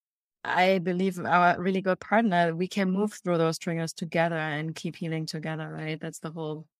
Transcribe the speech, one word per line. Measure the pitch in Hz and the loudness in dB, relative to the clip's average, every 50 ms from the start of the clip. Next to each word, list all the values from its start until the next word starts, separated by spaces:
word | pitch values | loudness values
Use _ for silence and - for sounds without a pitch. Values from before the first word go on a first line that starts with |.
| _ _ _ _ _ _ _ _ - | _ _ _ _ _ _ _ _ -6
I | - 123 165 180 190 190 190 | 0 2 4 6 6 4 4
believe | 165 185 175 180 190 196 180 175 | 2 0 0 2 2 0 0 -2
our | 143 117 160 175 175 175 170 - | 0 2 4 6 6 6 4 4
really | 175 190 190 190 | 0 0 0 0
good | 190 185 185 - | 0 0 -2 -2
partner, | - - 202 220 233 214 175 175 170 170 165 | 0 2 2 4 4 4 4 4 4 2 2
we | 165 185 185 | -2 -4 -2
can | - 202 196 185 | 0 0 0 2
move | 185 196 208 214 - | 2 0 0 -2 -4
through | - - 180 175 160 | -6 -2 0 2 2
those | 165 160 165 - | 2 2 0 -2
triggers | - 180 170 165 165 160 | -4 -4 -2 -2 -4 -6
together | - - 180 160 - 170 165 170 170 | -6 -8 -10 -2 0 0 2 2 0
and | 160 156 156 147 147 156 160 156 | -2 -2 -4 -4 -4 -4 -6 -6
keep | - - 175 151 | -6 -8 -8 -8
healing | - 180 160 160 160 160 | -6 -6 -4 -4 -4 -4
together, | 156 - 160 156 160 160 156 156 156 | -6 -6 -6 -6 -6 -6 -6 -8 -10
right? | 156 156 156 156 160 156 | -10 -8 -6 -6 -6 -6
That's | 160 160 156 - | -8 -10 -10 -10
the | - 160 | -10 -10
whole, | 156 170 160 151 151 156 160 _ _ | -8 -6 -6 -6 -6 -8 -12 _ _